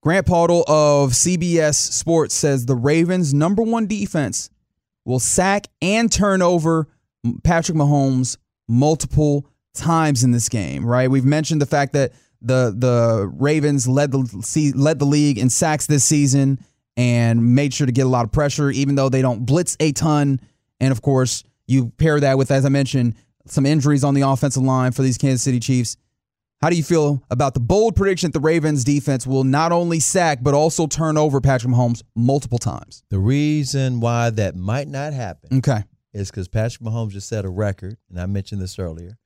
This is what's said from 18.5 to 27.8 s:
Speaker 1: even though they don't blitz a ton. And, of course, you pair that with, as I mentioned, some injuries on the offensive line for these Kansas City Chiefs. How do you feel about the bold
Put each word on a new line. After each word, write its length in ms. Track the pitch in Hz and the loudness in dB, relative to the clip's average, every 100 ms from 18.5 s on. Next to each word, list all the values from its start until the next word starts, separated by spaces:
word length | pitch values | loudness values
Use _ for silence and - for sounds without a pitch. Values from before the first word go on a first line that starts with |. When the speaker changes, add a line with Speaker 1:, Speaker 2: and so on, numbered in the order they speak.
| 139 143 | 0 -2
Speaker 1:
even 260 | 123 139 139 | 0 0 0
though 140 | 135 | 2
they 120 | 131 | 2
don't 240 | 131 110 120 | 0 -2 0
blitz 300 | 151 175 - | 0 0 -2
a 120 | 156 | -2
ton. 480 | 139 160 151 143 135 - _ _ _ | 0 0 2 2 -2 -6 _ _ _
And, 120 | 131 | -2
of 100 | 127 | 0
course, 420 | - 135 127 - - _ - | 0 2 0 -4 -12 _ 0
you 220 | 131 120 - | 0 0 0
pair 220 | 156 147 | 2 2
that 180 | 139 135 | 2 2
with, 140 | 131 | 2
as 140 | 139 139 | 2 2
I 40 | |
mentioned, 460 | 139 139 139 120 110 _ _ - | 2 0 0 -2 -4 _ _ -6
some 180 | - 135 | 0 2
injuries 380 | 156 135 147 | 2 2 2
on 100 | 143 | 2
the 80 | 139 | 2
offensive 420 | 139 135 147 131 | 2 0 -2 0
line 280 | 131 131 127 | 0 2 0
for 100 | 127 | 0
these 160 | 131 120 | -2 0
Kansas 240 | 139 127 | 0 0
City 180 | 135 123 | 0 -2
Chiefs. 380 | 117 127 117 - _ _ _ _ _ _ | 0 -2 -2 -8 _ _ _ _ _ _
How 80 | 151 | -2
do 80 | 170 | 0
you 60 | |
feel 380 | 151 170 147 143 _ | 0 2 2 -2 _
about 240 | 123 139 | -2 -2
the 60 | 131 | -2
bold 360 | 120 196 | 0 2